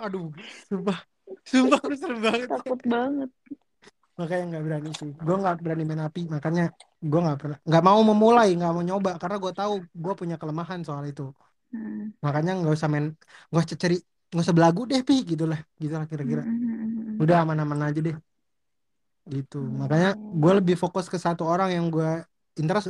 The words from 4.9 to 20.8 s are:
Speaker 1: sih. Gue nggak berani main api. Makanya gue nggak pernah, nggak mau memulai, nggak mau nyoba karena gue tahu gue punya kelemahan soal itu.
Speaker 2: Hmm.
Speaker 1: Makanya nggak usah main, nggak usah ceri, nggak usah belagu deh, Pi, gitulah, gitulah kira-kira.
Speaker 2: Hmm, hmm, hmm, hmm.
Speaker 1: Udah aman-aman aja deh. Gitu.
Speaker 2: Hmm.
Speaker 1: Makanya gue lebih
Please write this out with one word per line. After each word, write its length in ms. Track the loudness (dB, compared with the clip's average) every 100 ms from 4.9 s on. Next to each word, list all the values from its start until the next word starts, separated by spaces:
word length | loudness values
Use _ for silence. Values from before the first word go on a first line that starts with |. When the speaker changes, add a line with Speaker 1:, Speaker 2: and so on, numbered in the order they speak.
| -10
Speaker 1:
sih. 100 | -12 -6 -2
Gue 80 | 0
nggak 120 | 0 -2
berani 180 | -4 -4 -4
main 140 | -4 -6
api. 140 | -6 -6
Makanya 280 | -4 -2 0 0 -4 _ _ -2
gue 100 | 2
nggak 140 | 2 -2
pernah, 180 | -6 -8 2
nggak 140 | 4 6
mau 120 | 8 6
memulai, 380 | 6 8 8 6 4
nggak 140 | 0
mau 100 | 0 -2
nyoba 220 | -2 -2 -4
karena 140 | -6 -4
gue 100 | -6 -4
tahu 140 | -4 -4 -6 -10
gue 100 | -8 -6
punya 160 | -6 -6
kelemahan 400 | -6 -6 -6 -8 -8
soal 160 | -8 -8
itu. 120 | -10 -12 -14 _ _ _
Speaker 2:
Hmm. 420 | -12 -10 -10 -12 -6
Speaker 1:
Makanya 260 | -2 0 0 0
nggak 140 | 0 2
usah 100 | 0
main, 140 | 0 -2 -8 _ -20 -2
nggak 120 | 0 0
usah 120 | 0
ceri, 140 | 0 -2 -4 _ _
nggak 140 | -2 2
usah 100 | 6
belagu 220 | 6 4 0
deh, 100 | 0 2
Pi, 60 | 2 2
gitulah, 280 | -2 -2 -4 -8 -10
gitulah 240 | -6 -4 -6
kira-kira. 320 | -4 -2 -2
Speaker 2:
Hmm, 140 | -2 -2
hmm, 140 | -4 -4
hmm, 240 | -6 -6 -6
hmm. 120 | 0
Speaker 1:
Udah 140 | 4 4
aman-aman 360 | 4 0 -2 -2 -2
aja 120 | -2 -4
deh. 100 | -6 -14 _ _ _ _ _ _ _ _ _ -10
Gitu. 220 | -8 -8 -8
Speaker 2:
Hmm. 220 | -6 -4
Speaker 1:
Makanya 280 | 0 2 2 0 -4 2
gue 100 | 4 6
lebih 180 | 4 0